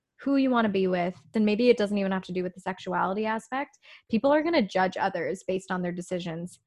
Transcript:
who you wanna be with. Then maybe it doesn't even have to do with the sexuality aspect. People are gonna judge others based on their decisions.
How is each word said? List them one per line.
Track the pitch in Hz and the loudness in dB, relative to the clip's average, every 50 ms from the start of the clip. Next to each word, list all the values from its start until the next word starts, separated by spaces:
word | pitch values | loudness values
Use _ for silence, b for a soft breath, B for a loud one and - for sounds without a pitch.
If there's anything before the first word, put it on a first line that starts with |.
| _ _ _ - | _ _ _ -8
who | - 269 277 | -2 0 2
you | 277 269 262 | 2 2 2
wanna | 247 233 226 214 | 2 2 2 2
be | 190 196 190 | 2 0 0
with. | 185 185 180 175 185 185 - - - - | 2 0 0 0 -2 -4 -8 -12 -4 0
Then | 226 214 | 2 2
maybe | 208 208 202 247 247 | 2 2 4 4 4
it | 233 | 4
doesn't | 240 208 196 208 | 4 2 0 0
even | 202 196 190 190 | 0 0 0 -2
have | 185 185 | -2 -4
to | - | -4
do | 175 180 180 | -4 -4 -4
with | 185 180 | -4 -6
the | 185 | -8
sexuality | - 190 190 - - 190 180 175 180 180 196 214 214 | -8 -8 -8 -8 -8 -4 -2 0 0 0 -2 -2 -2
aspect. | 220 220 226 - - 254 269 285 - _ B B B B B B - | -4 -4 -6 -6 -6 -6 -6 -6 -8 _ B B B B B B -2
People | 226 214 - 277 | 0 2 4 4
are | 294 311 302 | 4 4 4
gonna | 339 339 294 | 2 2 2
judge | 214 180 - 185 185 190 - | 2 2 2 0 0 0 0
others | - - 190 185 175 156 135 185 - - | -2 -2 -2 -2 -2 -4 -4 -4 -4 -4
based | - 190 185 - - | -4 -4 -4 -4 -4
on | 190 185 | -4 -4
their | 180 175 | -4 -4
decisions. | 175 180 175 - 185 175 175 175 160 170 170 180 - - _ | -4 -6 -6 -6 -6 -6 -4 -6 -8 -8 -10 -12 -14 -18 _